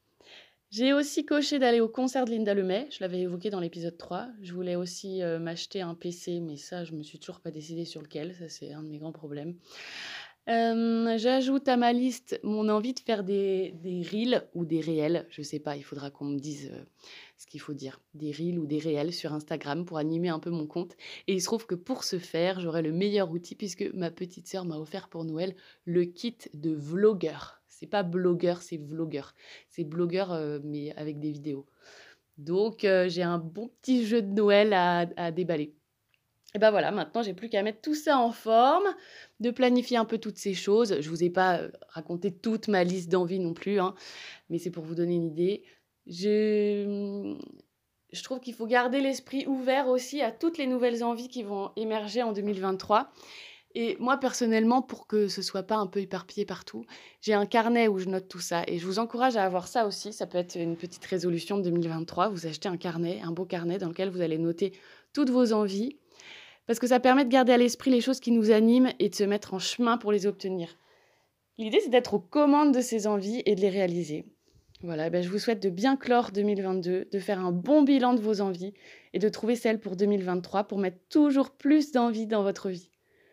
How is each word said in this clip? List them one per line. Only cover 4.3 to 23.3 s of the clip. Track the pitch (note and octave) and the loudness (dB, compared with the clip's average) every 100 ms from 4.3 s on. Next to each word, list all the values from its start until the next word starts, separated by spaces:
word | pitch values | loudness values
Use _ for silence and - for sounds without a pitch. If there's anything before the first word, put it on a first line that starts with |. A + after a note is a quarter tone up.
| A3 | -14
Je | F#3 | -12
voulais | F3 F3+ F3 | -8 -6 -4
aussi, | F3+ F3+ G3 F#3+ | -6 -10 -10 -6
euh, | F3 E3 | -4 -4
m'acheter | E3 E3+ - G3 | -6 -8 -10 -8
un | F3 E3+ | -8 -8
P | F3+ | -10
C, | F3 - F3 | -10 -8 -6
mais | E3 C#3+ | -8 -12
ça, | - F3+ | -12 -10
je | D#3+ | -10
me | D#3 | -12
suis | D3+ - | -14 -16
toujours | - F3 | -18 -14
pas | E3 | -14
décidée | D#3 D#3 E3 | -12 -12 -10
sur | E3 D#3+ | -10 -12
lequel, | D3+ D3+ E3 F3+ | -12 -10 -10 -12
ça | E3 | -16
c'est | - C#3+ | -14 -14
un | D3+ | -14
de | D#3 | -14
mes | D3+ | -12
grands | D#3 | -12
problèmes. | D#3 D#3 D3 D#3 F3 _ - - - - - - _ - | -12 -12 -10 -10 -12 _ -20 -16 -14 -14 -14 -16 _ -2
Euh, | A#3 A#3 A3+ A3+ A3+ A3+ A3+ | 2 2 2 2 2 2 2
j'ajoute | A#3 C4 C4 C4+ C#4 | 2 2 2 0 2
à | B3 | 4
ma | A#3+ | 4
liste | A#3+ B3+ A#3+ - - | 2 0 -2 -8 -6
mon | G#3 G#3+ G#3+ | -4 0 2
envie | G#3+ A#3+ | 2 0
de | B3+ | -6
faire | - G#3+ | -4 -2
des, | F#3 G3+ G3 F#3+ F#3 E3 | 0 0 0 0 -2 -6
des | F3+ F3+ | -8 -6
reels | E3 G#3 A#3+ A#3 - | -4 -2 0 0 -2
ou | F3 | -6
des | D#3+ D#3+ | -2 -2
réels, | D#3 D#3 D3+ E3+ - | 0 0 2 0 -4
je | - | -12
sais | C#3+ D3 | -10 -8
pas, | D3+ | -6
il | C#3+ | -8
faudra | C#3 C#3+ C#3 | -10 -12 -12
qu'on | C#3 C#3+ | -10 -6
me | C#3+ | -6
dise, | D3 C#3+ C3+ | -6 -10 -12
euh, | - C3+ _ - - - _ | -16 -18 _ -20 -20 -20 _
ce | - | -20
qu'il | D3 | -16
faut | - | -12
dire, | C#3+ C3+ - _ | -12 -12 -16 _
des | D3 D3+ | -12 -10
reels | D3 E3+ F3 | -6 -4 -4
ou | D3 | -2
des | D3+ | -4
réels | D#3+ D3 D#3+ | -2 -2 -2
sur | F3 D#3 | -6 -6
Instagram | D3+ D3+ D#3 C#3+ D3+ | -8 -6 -8 -4 -6
pour | F3 D#3+ | -4 -4
animer | D3+ E3 F3 | -2 0 -2
un | D#3+ | -2
peu | F3 | -4
mon | E3+ D3+ | -6 -6
compte. | F3 F3 - - - - | -6 -8 -12 -20 -12 -4
Et | |
il | F#3+ | -4
se | - | -2
trouve | A3+ - | -4 -4
que | |
pour | F3 F3 C4 | -8 -6 -8
ce | - F3+ | -4 -6
faire, | - E3 F3+ F#3 | -6 -2 -2 -2
j'aurai | E3+ E3 | -4 -2
le | D#3 | -2
meilleur | E3 G3+ G3+ F3+ | 0 0 0 0